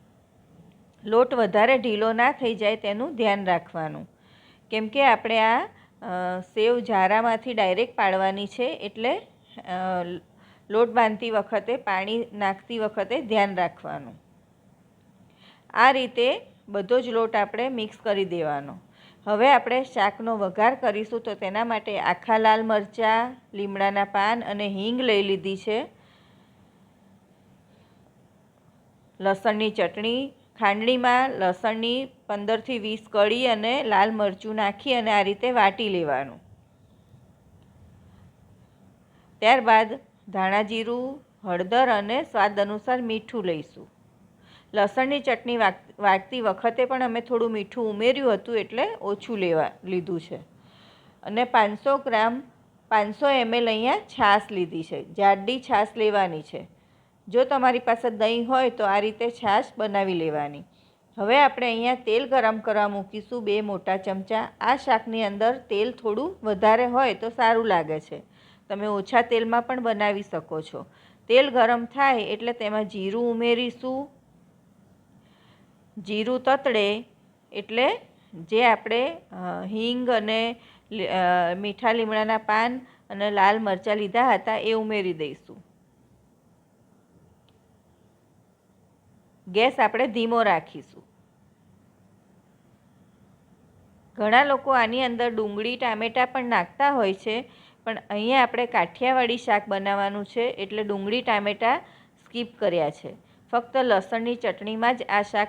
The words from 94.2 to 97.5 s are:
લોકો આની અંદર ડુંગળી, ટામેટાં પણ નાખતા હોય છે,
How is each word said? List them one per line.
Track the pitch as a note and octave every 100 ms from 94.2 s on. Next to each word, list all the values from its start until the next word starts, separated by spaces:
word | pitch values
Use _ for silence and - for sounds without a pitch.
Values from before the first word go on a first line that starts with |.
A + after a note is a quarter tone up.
| G#3+ A#3+
લોકો | C#4+ C4+ C#4
આની | B3+ A3 B3
અંદર | B3+ A#3 A#3+
ડુંગળી, | A3 G#3+ G3+ A3+ B3
ટામેટાં | B3 G#3+ A3+ B3+ B3+
પણ | C4
નાખતા | A#3+ G#3 - - C#4+
હોય | C4+ G3
છે, | F#3+ A3 A3+ C4